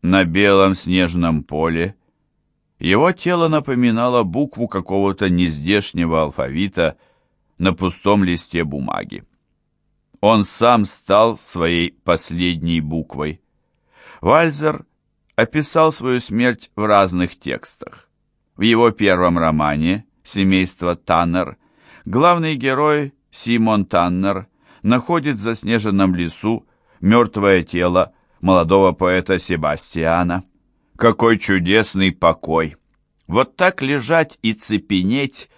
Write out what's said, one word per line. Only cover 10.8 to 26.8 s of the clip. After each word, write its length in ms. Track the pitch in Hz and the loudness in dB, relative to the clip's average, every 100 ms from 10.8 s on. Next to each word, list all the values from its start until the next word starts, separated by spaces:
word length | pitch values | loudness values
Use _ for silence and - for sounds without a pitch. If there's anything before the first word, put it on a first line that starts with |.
стал 520 | 101 - - 95 113 107 | 0 -6 0 2 2 0
своей 560 | - 87 85 87 85 | -12 -4 -2 0 -2
последней 880 | _ - 85 - 85 90 85 85 85 | _ -2 -2 -2 -4 -4 -2 -2 -4
буквой. 600 | 76 82 76 65 76 90 _ _ _ _ _ _ - - | -4 -6 -8 -10 -10 -10 _ _ _ _ _ _ -20 -6
Вальзер 640 | 90 147 170 143 156 151 - _ _ _ _ - | 2 2 2 -2 -4 -4 -12 _ _ _ _ -2
описал 560 | 117 151 147 160 160 | -2 -2 -2 2 2
свою 260 | 151 123 123 | 0 -4 -4
смерть 500 | - 107 123 117 - - | -2 -2 0 -2 -10 -6
в 80 | |
разных 540 | 107 104 95 90 87 - | 2 2 2 0 -4 -6
текстах. 720 | - 60 - - - - _ _ _ _ _ - | -8 -8 -10 -20 -20 -20 _ _ _ _ _ -2
В 60 | |
его 280 | 107 113 117 | 2 4 4
первом 480 | 113 101 90 90 87 | 2 2 2 2 2
романе 680 | 80 78 76 73 80 98 - _ | 0 2 0 0 -2 -2 -6 _
«Семейство 720 | - 101 95 95 90 - 90 87 | -12 -2 2 2 0 -4 -4 -4
Таннер» 600 | - 85 85 87 73 - _ _ _ - | 0 0 2 -2 -4 -10 _ _ _ -20
главный 520 | - 104 165 175 160 147 | -6 2 2 2 0 -4
герой 580 | 135 131 151 151 139 _ _ | -2 0 0 0 -4 _ _
Симон 540 | - - 117 110 107 95 | -14 -2 0 2 0 0
Таннер 640 | 92 87 90 95 95 101 _ _ _ | 0 0 0 -2 -4 -8 _ _ _
находит 540 | 104 123 - 170 147 120 | -2 -2 0 -4 -2 -4
в 40 | |
заснеженном 760 | 104 113 - 117 107 98 95 | -4 -6 -2 -2 0 0 0
лесу 520 | 90 85 - 104 113 _ _ | 0 -4 -4 -4 -4 _ _